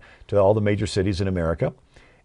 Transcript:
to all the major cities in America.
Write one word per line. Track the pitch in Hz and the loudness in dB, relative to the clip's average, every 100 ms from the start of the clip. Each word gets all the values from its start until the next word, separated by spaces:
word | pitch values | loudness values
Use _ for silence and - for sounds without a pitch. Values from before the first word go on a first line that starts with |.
| - - - | -8 -20 -4
to | 101 | 2
all | 98 | 4
the | 107 | 4
major | 104 104 107 | 0 -2 -2
cities | 104 95 90 | -2 -2 -2
in | 98 | -4
America. | 92 82 82 147 - _ _ _ _ | -2 -2 -2 -4 -6 _ _ _ _